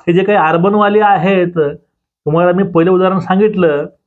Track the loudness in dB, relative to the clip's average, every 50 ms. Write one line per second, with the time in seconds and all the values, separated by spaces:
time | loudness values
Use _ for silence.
0 | _ -2 0 0 0 2 0 0 0 0 0 0 0 0 0 0 0 2 2 2
1 | 2 2 2 2 0 0 0 0 -2 -2 -2 -4 -4 -4 -6 -10 _ _ _ _
2 | _ _ _ _ _ -2 0 0 2 2 0 0 -2 -2 0 0 0 2 2 2
3 | 0 0 -2 -2 -4 -2 0 0 0 0 0 0 0 0 0 -2 -6 -8 -14 _
4 | _